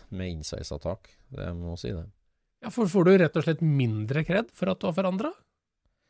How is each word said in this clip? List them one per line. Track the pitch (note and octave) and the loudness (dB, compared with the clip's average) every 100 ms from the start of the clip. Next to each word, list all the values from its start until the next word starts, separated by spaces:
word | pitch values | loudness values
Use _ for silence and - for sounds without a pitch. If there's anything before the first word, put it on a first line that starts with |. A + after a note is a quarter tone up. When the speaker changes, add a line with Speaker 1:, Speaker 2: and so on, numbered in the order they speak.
| - | -10
Speaker 1:
med | F#2 F#2 | -8 -6
innsveisatak. | E2 D#2 - - D2 E2+ - _ _ - | -8 -8 -10 -8 -8 -6 -8 _ _ -18
Det | - F#2 | -12 -8
må | F2 E2+ E2+ | -8 -8 -8
si | A#2+ | -8
det. | F#2+ - - _ _ _ _ | -8 -10 -16 _ _ _ _
Speaker 2:
Ja, | A3+ | -8
for | G#3+ G3+ | -2 2
får | F#3+ F3 | 4 8
du | |
rett | F#3+ D#3+ F3 | 8 6 2
og | D#3+ | 0
slett | D#3 | 2
mindre | D#3+ C#3 A#2+ A2 G#2+ C3+ D#3+ | 2 4 2 0 -2 -2 0
kred | F#3 A#3 | -2 -2
for | - F#3+ | -4 -4
at | F#3 | -2
du | G3 | -2
har | E3 | -2
forandret? | F#3+ F#3 D4 F#4 _ _ _ _ _ _ _ | 0 0 -4 -6 _ _ _ _ _ _ _